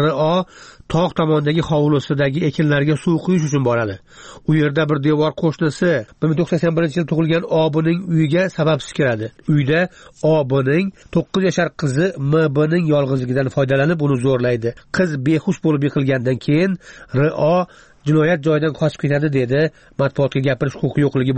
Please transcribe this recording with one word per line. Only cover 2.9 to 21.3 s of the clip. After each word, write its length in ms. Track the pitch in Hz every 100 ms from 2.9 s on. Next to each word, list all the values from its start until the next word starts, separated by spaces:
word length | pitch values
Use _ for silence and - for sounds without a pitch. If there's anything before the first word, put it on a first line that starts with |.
| 151
suv 120 | - 160
quyish 200 | - 185 156
uchun 140 | 139 123
boradi. 280 | 120 110 98 _ - - - -
U 20 |
yerda 280 | 156 147 143 147
bir 80 | 151 143
devor 260 | 151 151 -
qo'shnisi 480 | 165 - 160 - 147 143 104 -
bir 60 | 156
ming 100 | 151
to'qqiz 140 | 170
yuz 80 | 170
sakson 140 | 170 160
birinchi 200 | 165 165
yil 80 | 156
tug'ilgan 320 | 156 165 165 - 160
O 40 | 160
Bning 240 | 151 160 175 185
uyiga 300 | 160 156 165 185 -
sababsiz 340 | 151 147 - -
kiradi. 300 | 139 113 110 - -
Uyda 260 | 147 135 156 180 - - - 156
O 20 | 156 135
Bning 340 | 139 131 156 196 - -
to'qqiz 280 | 165 - 190 190
yashar 200 | 170 170 -
qizi 260 | 147 131 185 165 139
M 0 | 156 156 139
Bning 280 | 156 170 160
yolg'izligidan 560 | 147 139 135 127 127 135 -
foydalanib, 420 | 135 139 143 170 147
uni 100 | 131
zo'rlaydi. 460 | 131 127 123 123 117 - - -
Qiz 140 | 185 147 127
behush 320 | 160 - -
bo'lib 180 | 160 151 139
yiqilgandan 500 | 147 135 131 120 123 -
keyin 320 | 147 190 180 - - - 127
R 20 | 151 - 151
O 20 | 180 175 - - _ 143
jinoyat 340 | 156 156 175 147
joyidan 260 | 151 156 135
qochib 200 | 151 -
ketadi, 260 | 147 143 151 135
dedi. 220 | 123 135 156 - - -
Matbuotga 400 | 139 - 139 143 135
gapirish 280 | 127 139 -
huquqi 180 | 135 139
yo'qligi 300 | 143 135 127